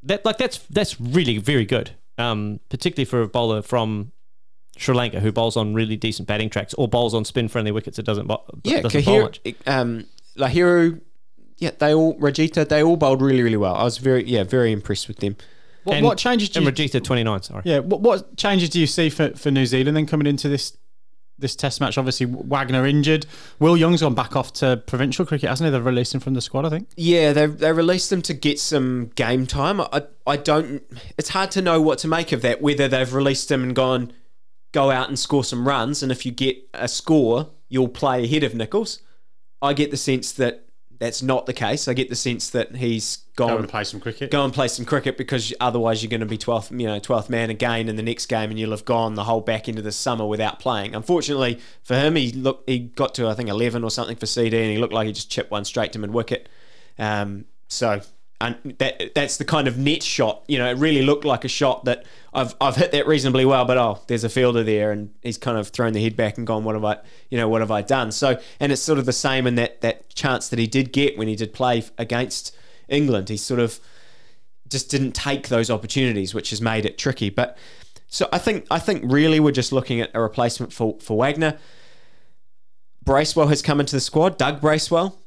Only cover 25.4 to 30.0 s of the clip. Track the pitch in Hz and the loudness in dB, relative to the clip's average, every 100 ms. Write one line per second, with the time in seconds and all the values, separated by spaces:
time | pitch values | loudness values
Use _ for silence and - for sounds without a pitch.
25.4 | 123 131 165 131 120 123 123 135 131 131 | 0 0 2 2 2 2 0 -2 -2 -2
26.4 | - 135 156 156 214 - 165 170 151 147 | -2 -2 -2 -2 -6 -4 4 6 6 6
27.4 | 151 147 156 160 165 185 - 190 - 143 | 4 4 2 4 4 2 2 0 -2 0
28.4 | 151 147 - 151 127 127 113 - 117 127 | 0 0 0 2 2 0 -4 -2 2 2
29.4 | 127 139 143 202 - 139 | 0 0 0 0 0 -2